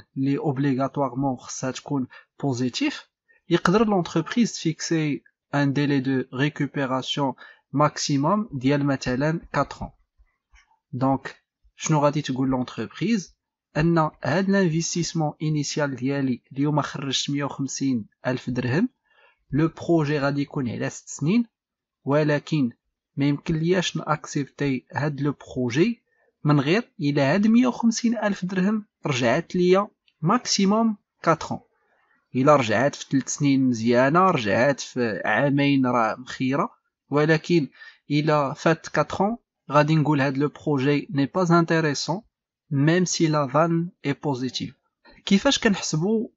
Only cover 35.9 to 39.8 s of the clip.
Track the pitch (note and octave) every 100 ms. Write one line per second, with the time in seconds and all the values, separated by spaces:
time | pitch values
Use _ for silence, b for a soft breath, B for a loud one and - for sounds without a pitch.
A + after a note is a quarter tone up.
35.9 | B2 A2 G2 B2 - C3 C#3 G#3+ - _
36.9 | _ _ C#3+ D#3 D#3 - E3+ C3+ B B
37.9 | B _ D3 D3+ D3+ C#3 C#3+ E3+ E3 -
38.9 | - D3 - G3 A#3 _ _ - D3